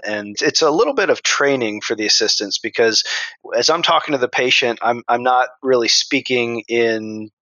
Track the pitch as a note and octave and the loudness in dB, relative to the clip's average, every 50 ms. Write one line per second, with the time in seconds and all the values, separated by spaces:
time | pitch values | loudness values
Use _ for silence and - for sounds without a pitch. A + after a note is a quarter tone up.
0 | - G#2 G#2 G#2 G#2 G#2 G#2 - - D3+ - - D#3+ D3+ D3+ F3+ A#3+ D4 C#4 C4 | -6 -6 -6 -6 -6 -8 -6 -4 -2 -2 0 2 2 2 4 2 2 2 2 2
1 | G3 D#3 B2 - - - - - C#3+ C#3 C#3 C3 A#2+ G#2+ G#2 G#2 - - A#2+ G#2+ | 2 2 2 0 0 -2 0 2 2 2 2 2 0 -2 -4 -4 -4 -4 -4 -2
2 | G#2+ G#2 - - A2+ G2+ - - G#2+ G2 - - - A2 - - A#2 A2+ A2 - | 0 0 2 2 2 0 0 -2 -2 -4 -4 -6 -6 -4 0 2 2 2 2 0
3 | - - - - - - - - - - - A#2 A#2+ - D#3+ E3+ E3 - E3 D3+ | -2 -2 -4 -6 -6 -8 -12 -16 -10 -4 -2 0 2 2 0 0 2 2 2 2
4 | - D#3 D3 C3 B2 A#2+ - - B2+ C3 B2 - C3+ A#2+ A2+ - - A#2 A#2+ A#2+ | 0 0 0 0 0 -2 0 0 0 2 2 2 2 0 -2 -2 -2 -2 -2 -2
5 | A2 - A#2+ A#2+ B2 B2+ B2+ B2+ B2+ - - _ - C3 C3 A#2+ A2+ A2 - - | -2 -2 -2 0 2 2 2 2 2 0 -4 _ 0 2 2 4 4 2 0 0
6 | - - C#3+ C3+ B2 - B2+ B2 A#2+ A#2 A#2 A2+ G#2 - A#2 A#2 A#2 A2+ A2+ A2 | 0 0 -2 -2 0 0 0 0 0 -2 -4 -6 -4 -2 0 2 2 2 0 -2
7 | A2 A2 G#2+ G#2+ A2 G#2+ - _ | -4 -8 -10 -10 -12 -12 -16 _